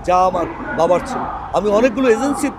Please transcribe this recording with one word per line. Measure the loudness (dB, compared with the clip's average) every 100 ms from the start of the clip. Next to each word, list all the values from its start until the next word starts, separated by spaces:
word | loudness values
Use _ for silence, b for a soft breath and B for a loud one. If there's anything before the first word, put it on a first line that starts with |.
যা | 2 2 4
আমার | 0 -4 -6 -8 0
বাবার | 2 2
ছিল। | 0 -8 -8 -8 -4
আমি | -2 2
অনেকগুলো | 2 2 2 2
এজেন্সির | 2 2 -2 -4